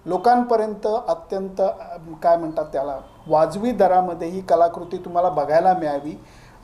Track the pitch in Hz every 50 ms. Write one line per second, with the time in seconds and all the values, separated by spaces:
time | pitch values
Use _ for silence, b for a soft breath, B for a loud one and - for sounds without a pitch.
0 | _ - 180 - - 240 247 247 240 240 233 220 214 214 208 202 - 214 214 233
1 | - 220 220 - - - 202 190 190 190 185 - 190 185 - - 165 170 175 170
2 | 160 165 160 156 - 170 170 170 165 160 156 160 151 151 - 139 139 147 135 -
3 | - - - - - 156 156 156 160 160 160 196 220 247 247 190 196 180 180 185
4 | 185 180 170 165 170 165 185 190 185 - 175 165 170 170 170 180 170 - 190 180
5 | - 185 170 175 180 180 151 151 143 139 156 165 180 185 180 170 160 147 143 143
6 | 147 151 190 - B B B B B B B B